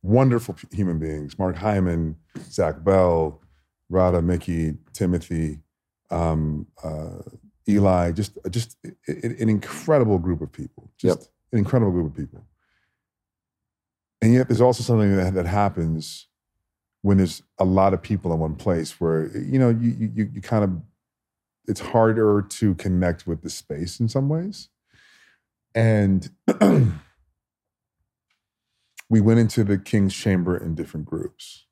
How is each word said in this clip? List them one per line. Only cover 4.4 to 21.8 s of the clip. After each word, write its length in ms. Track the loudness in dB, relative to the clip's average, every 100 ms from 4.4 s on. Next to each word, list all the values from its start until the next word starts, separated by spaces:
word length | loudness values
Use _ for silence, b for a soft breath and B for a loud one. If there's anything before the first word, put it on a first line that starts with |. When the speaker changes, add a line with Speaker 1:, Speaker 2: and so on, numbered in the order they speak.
| -4 -4 -4 -6 _
Speaker 1:
Timothy, 680 | -4 -2 -2 -4 -4 -4 -6 _ _ _ _ _
um, 560 | -2 0 -2 -2 -6 -10 _
uh, 340 | -12 -10 -12 -14 -18 -20 _ _ 0
Eli, 440 | 4 4 4 2
just, 260 | -2 -6 -8 -6
just 260 | -6 -6 -12
a, 60 | -20 -16 -10
a, 340 | -8 -8 -4
an 60 | 0
incredible 680 | 0 -4 -10 0 2 4 2
group 220 | 0 -4
of 120 | -6
people. 380 | -12 -14 -16 -20 _
Just 220 | -2 -2
Speaker 2:
Yep. 80 | -8 _ _
Speaker 1:
an 60 | -2
incredible 320 | 0 2 2
group 160 | 0 -4
of 100 | -6
people. 280 | -12 -14 -20 _ _ _ _ _ _ _ _ _ _ _ _ _ _ _ _ _
And 100 | 4
yet 160 | 4 4
there's 120 | 4
also 240 | 4 2
something 320 | 0 2 4 2
that, 180 | 2
that 120 | 0 0
happens 840 | 0 0 0 -4 -4 -8 -16 -20 _ _ _ _ _ _ _
when 140 | 2 4
there's 240 | 2 -2 _ -2
a 60 |
lot 300 | 2 4 4
of 60 | 2
people 320 | -2 -4 -2
in 60 | -2
one 160 | -2
place 460 | -4 -2 -2 -4 -4
where, 360 | -2 0 -2 -8
you 220 | -2 2
know, 120 | 2
you, 200 | 2 0 -2
you, 140 | -4
you, 160 | -4 -4
you 60 | -6
kind 220 | -2 0
of, 60 | 0 -2 -10 _ _ _ _ _ _ _ -8
it's 140 | -8